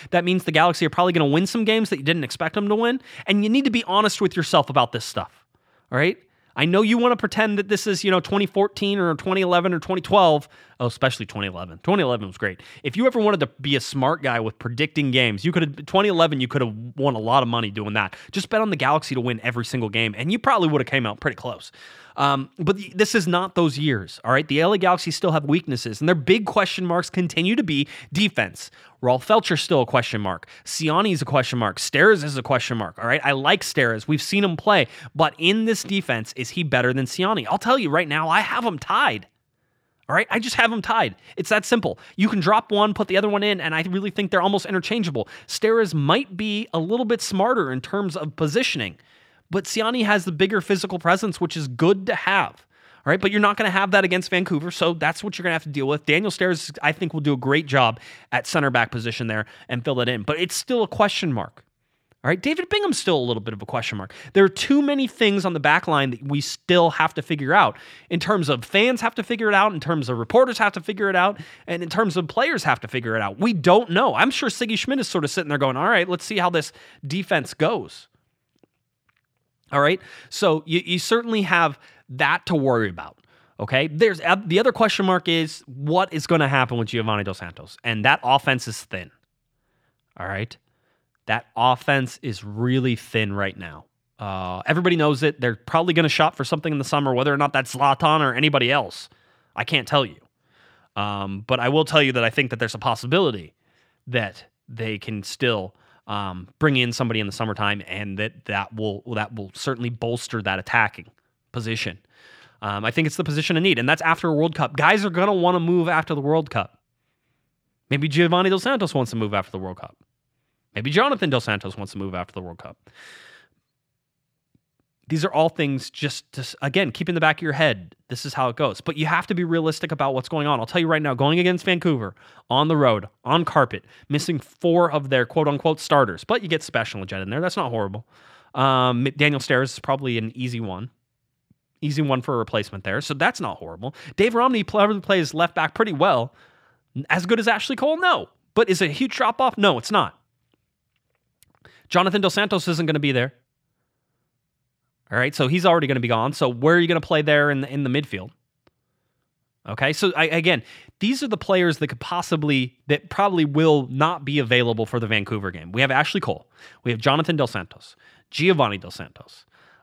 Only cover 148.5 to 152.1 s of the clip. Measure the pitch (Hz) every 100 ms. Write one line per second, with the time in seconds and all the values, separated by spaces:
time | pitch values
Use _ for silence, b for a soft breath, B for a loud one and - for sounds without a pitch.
148.5 | - 220 185 180 147 262 - 233 233 262
149.5 | - 202 127 - 208 120 - _ _ _
150.5 | _ _ _ _ _ _ _ _ _ _
151.5 | _ b b b 180 190